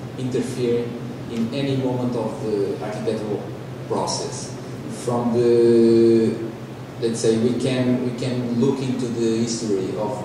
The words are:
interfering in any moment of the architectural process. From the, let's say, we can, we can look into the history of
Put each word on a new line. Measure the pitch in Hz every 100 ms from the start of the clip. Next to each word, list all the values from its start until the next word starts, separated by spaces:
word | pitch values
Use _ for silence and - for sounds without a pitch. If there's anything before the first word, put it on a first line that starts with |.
| - 131
interfering | 127 131 - 127 120 120 120 - - - -
in | 117 113
any | 143 139 131
moment | 131 123 123
of | 117 107 -
the | 110 101 95 -
architectural | 78 - 110 107 107 104 - - - - -
process. | 101 76 - - - - - - - - 113
From | 120 120 120
the, | 117 120 120 117 117 117 117 117 113 113 131 - - - - - -
let's | 117 113
say, | 113 113
we | 123 123
can, | 131 127 123 123
we | 123 -
can | 127 120 117 117
look | 139 131
into | 127 117 117
the | 113 113 113
history | 120 - 110 95 92 95
of | 104 -